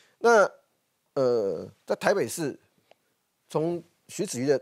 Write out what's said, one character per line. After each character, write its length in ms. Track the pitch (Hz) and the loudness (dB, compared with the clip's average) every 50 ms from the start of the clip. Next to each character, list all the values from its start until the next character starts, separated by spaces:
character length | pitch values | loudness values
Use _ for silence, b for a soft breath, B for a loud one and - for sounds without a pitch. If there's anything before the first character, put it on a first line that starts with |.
| b b b b | b b b b
那， 300 | - 233 233 208 185 - - - _ _ _ _ _ _ _ _ _ _ - | 2 4 6 6 4 4 0 -8 _ _ _ _ _ _ _ _ _ _ -2
呃， 520 | 139 131 123 120 117 101 98 82 85 92 98 - _ _ | 0 0 2 2 0 0 -2 -4 -6 -8 -12 -18 _ _
在 100 | - - | -6 -4
台 180 | - - 180 196 | -2 0 0 0
北 140 | 196 131 | 0 -2
市， 320 | 113 - 170 160 131 95 - _ _ _ _ _ _ _ _ _ _ _ _ _ _ _ _ _ - | -4 -6 -6 -6 -8 -8 -12 _ _ _ _ _ _ _ _ _ _ _ _ _ _ _ _ _ -6
从 340 | - 156 156 170 175 170 170 _ _ _ _ | -4 -4 -2 -2 -4 -6 -8 _ _ _ _
徐 180 | - - - 214 | -12 -8 -8 -6
子 140 | 190 - - | -6 -6 -2
瑜 60 | 131 | 0
的 160 | 147 139 127 | 2 2 0